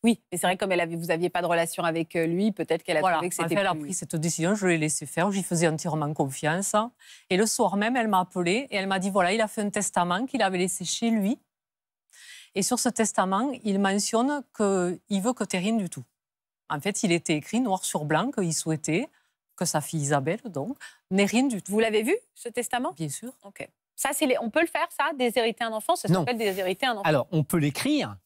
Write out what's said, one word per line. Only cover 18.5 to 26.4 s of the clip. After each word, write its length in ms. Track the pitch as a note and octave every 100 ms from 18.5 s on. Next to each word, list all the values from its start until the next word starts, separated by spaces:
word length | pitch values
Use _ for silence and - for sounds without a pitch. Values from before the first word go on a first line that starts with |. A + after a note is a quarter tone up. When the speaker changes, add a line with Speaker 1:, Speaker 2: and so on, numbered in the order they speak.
Speaker 2:
souhaitait 560 | D#3 E3 D#3 - D#3+ C#4 _ _ _ _ -
que 100 | F3
sa 140 | D#3
fille 200 | - D#3+
Isabelle, 380 | C#3 D3 C3+ G#3 A#3
donc, 300 | D3+ D#3+ C#4+ - _ _
n'ait 140 | F#3+ G3+
rien 180 | A3+
du 180 | C4+ G#3
tout. 100 | -
Speaker 1:
Vous 80 | G#3
l'avez 220 | A3+ G#3+
vu, 140 | A3 A4 _
ce 160 | - A#3+
testament ? 440 | A#3 A#3 A#3+ C#4+
Speaker 2:
Bien 160 | F#4 D#3
sûr. 220 | - A#3 -
Speaker 1:
OK. 240 | G3+ - - _ _ -
Ça, 140 | C4+
c'est 120 | C#4+ C#4+
les... 120 | B3+
On 80 | A#3
peut 120 | D4+
le 60 | E4
faire, 200 | - E4 -
ça, 140 | D4 D4
déshériter 480 | B3 A#3 A#3 G#3+
un 80 | A#3
enfant ? 240 | A3 - B3
Ça 120 | -
Speaker 3:
Non. 140 | F3
Speaker 1:
s'appelle 160 | D#3
déshériter 480 | A#3